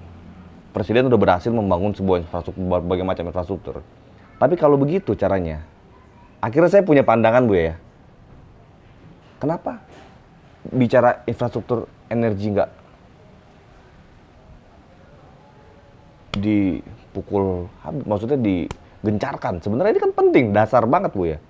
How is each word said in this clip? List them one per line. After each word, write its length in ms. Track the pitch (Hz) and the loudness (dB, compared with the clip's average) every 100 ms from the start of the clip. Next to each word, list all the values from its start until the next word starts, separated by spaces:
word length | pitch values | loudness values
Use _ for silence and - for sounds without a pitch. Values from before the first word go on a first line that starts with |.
| - - - - - - - 101 | -20 -20 -20 -20 -20 -20 -12 -8
Presiden 320 | 98 113 131 | 0 0 2
udah 80 | 117 | 2
berhasil 320 | 95 90 120 | 2 2 0
membangun 480 | 117 98 90 104 98 | -2 0 -2 -2 -4
sebuah 240 | 95 90 | -2 -2
infrastruktur, 400 | 82 87 82 92 | -2 -10 -10 -8
berbagai 400 | 90 90 85 92 | -2 -2 -2 -4
macam 240 | 92 92 85 | -4 -6 -6
infrastruktur. 480 | 90 87 92 - - - - - - - - | -6 -6 -8 -10 -14 -16 -20 -20 -20 -14 -2
Tapi 240 | 127 175 | 0 2
kalau 160 | 151 143 | 4 4
begitu 400 | 143 190 - 101 | 2 -2 -2 -2
caranya, 480 | 95 95 82 78 78 - - - - - - - | 0 -2 -4 -8 -14 -20 -20 -20 -20 -20 -20 -10
akhirnya 320 | 110 127 175 | -4 2 4
saya 160 | 196 | 4
punya 160 | 202 143 | 6 4
pandangan, 480 | 120 117 113 120 123 | 6 4 6 4 4
Bu, 80 | 95 | 2
ya. 240 | 80 82 - - - - - - - - - - - - - - - - | 0 -4 -16 -20 -20 -20 -20 -20 -20 -20 -20 -20 -20 -20 -20 -20 -20 -8
Kenapa 400 | 143 180 - 240 - - - - - - - - - | -6 -4 -8 -12 -18 -20 -20 -20 -20 -20 -20 -20 -6
bicara 560 | 127 120 131 120 - | -2 2 4 2 0
infrastruktur 640 | - 113 120 117 - 117 - - - | -4 -6 -4 -6 -4 -6 -6 -14 -8
energi 400 | 117 117 98 107 | -2 -2 -2 -2
nggak 180 | 101 - - - - - - - - - - - - - - - - - - - - - - - - - - - - - - - - - - - - - 101 | -2 -2 -6 -20 -20 -20 -20 -20 -20 -20 -20 -20 -20 -20 -20 -20 -20 -20 -20 -20 -20 -20 -20 -20 -20 -20 -20 -20 -20 -20 -20 -20 -20 -20 -20 -20 -20 -12 -6
dipukul 1400 | 104 104 95 67 - 104 - 101 - 98 95 90 87 - | 0 0 0 -2 -8 -20 -16 -12 -4 0 0 -2 -8 -14
habis, 240 | 76 156 | -12 -8
maksudnya 320 | 101 104 113 139 | -4 -4 -2 -2
digencarkan? 1300 | 110 90 80 - - - 107 107 - - 127 90 | 0 0 -2 -10 -20 -8 -4 -2 -4 -6 -8 -6
Sebenarnya 320 | 101 113 202 381 | -4 0 0 0
ini 60 | |
kan 80 | 403 | 0
penting, 400 | 392 381 330 113 | 2 4 4 4
dasar 320 | 101 107 123 | 2 4 2
banget, 320 | 113 170 185 101 | 2 0 -2 -2
Bu, 80 | |
ya. 160 | 85 76 | -4 -4